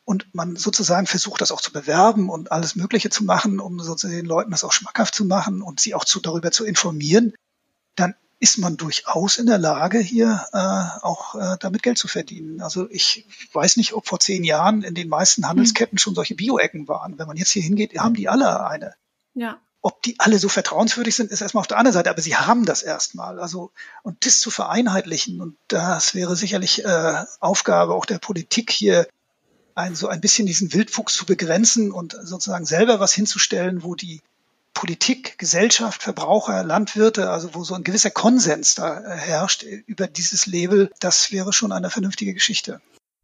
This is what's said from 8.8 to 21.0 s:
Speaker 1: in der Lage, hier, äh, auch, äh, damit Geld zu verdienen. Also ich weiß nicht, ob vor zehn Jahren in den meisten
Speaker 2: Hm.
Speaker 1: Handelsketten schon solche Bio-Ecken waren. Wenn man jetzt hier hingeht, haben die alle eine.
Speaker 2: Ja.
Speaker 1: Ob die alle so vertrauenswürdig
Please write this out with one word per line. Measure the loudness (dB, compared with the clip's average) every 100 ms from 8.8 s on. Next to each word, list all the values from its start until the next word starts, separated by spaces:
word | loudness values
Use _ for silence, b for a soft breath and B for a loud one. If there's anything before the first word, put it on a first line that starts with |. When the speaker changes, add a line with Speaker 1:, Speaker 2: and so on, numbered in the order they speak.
| -4 -6 -2 -2 0 2
Speaker 1:
in | 4
der | 4
Lage, | 4 2 2 2
hier, | 2 4 4 2 -2
äh, | -2 0 0 -2 -4 -6
auch, | -6 -8 -6
äh, | -4 -4
damit | -4 -2
Geld | 0 0
zu | -2
verdienen. | -6 -8 -12 -12 -10
Also | -8 -6 -6
ich | -2 -2 -2 -8 B B
weiß | 0 2 4
nicht, | 2
ob | -2 -6
vor | -2
zehn | 0 0
Jahren | 2 4 4 2
in | -2
den | -6 -4
meisten | 2 2 2
Speaker 2:
Hm. | 2
Speaker 1:
Handelsketten | 4 4 2 -2 0
schon | -2 0
solche | -4
Bio-Ecken | -2 -2 0 0 -2 -6
waren. | -6 -6 -10
Wenn | -12
man | -4
jetzt | -2
hier | 0
hingeht, | 0 0 0 0
haben | 0
die | 0 2
alle | 2 2 2 -2
eine. | -6 -10 -16 _ _ _
Speaker 2:
Ja. | -8 -8 -8 _ _
Speaker 1:
Ob | -6 -4
die | -8 0
alle | 4 4
so | 2
vertrauenswürdig | 0 -2 0 0 0